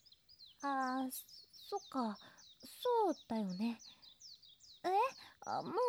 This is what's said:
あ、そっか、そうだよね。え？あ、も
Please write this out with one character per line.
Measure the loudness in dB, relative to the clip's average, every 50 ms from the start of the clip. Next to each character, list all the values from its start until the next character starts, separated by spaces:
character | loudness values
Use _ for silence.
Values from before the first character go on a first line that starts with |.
| _ -20 -20 _ _ -20 -20 -20 -20 -20 -10 -4
あ、 | -2 0 0 2 2 2 2 0 0 -2 -4 -8 -12 -14 -18 -20 -20 -20 -20 -18 -8 -6
そ | -6 -6
っ | -4 -4
か、 | -2 0 0 0 -2 -4 -10 -20 -20 -20 -20 -20 -20 -20
そ | -20 -18 -8 -2 2 4 4 6 6 4
う | 2 0 -2
だ | -4 -2 -2
よ | 0 -2 -2
ね。 | -2 -2 -2 -2 -4 -10 -20 -20 -20 -20 -20 -20 -20 -20 -20 -20 -20 -20 -20 -20 _ -20 -20 -12 -4 0
え？ | 2 4 4 4 2 0 -6 -18 -20 -18 -12 -6
あ、 | -4 -4 -4
も | -2 -2 0 2 4